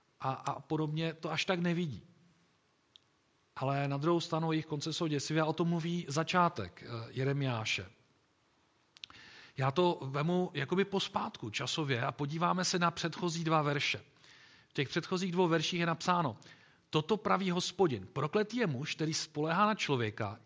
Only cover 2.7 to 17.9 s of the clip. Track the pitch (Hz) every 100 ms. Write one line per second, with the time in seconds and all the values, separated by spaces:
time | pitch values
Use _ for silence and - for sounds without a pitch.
2.7 | _ _ - _ _ _ _ _ - 135
3.7 | 139 143 139 156 170 165 160 165 160 -
4.7 | 147 165 147 165 147 - 156 156 160 170
5.7 | 170 170 175 170 143 160 180 170 - 90
6.7 | - - 113 113 120 135 139 135 117 107
7.7 | - 92 - _ _ _ _ _ _ _
8.7 | _ _ - - - - - - - 131
9.7 | 135 180 170 135 143 156 180 180 143 139
10.7 | 185 196 196 - 202 214 - 110 - 131
11.7 | - 139 120 135 - 143 160 175 180 175
12.7 | 180 170 165 170 - 175 165 160 160 147
13.7 | 143 - - - _ - - - - _
14.7 | - 131 175 - 180 190 170 175 165 156
15.7 | 175 170 160 180 175 147 104 - - -
16.7 | _ _ 156 - 208 196 190 190 175 -
17.7 | - 180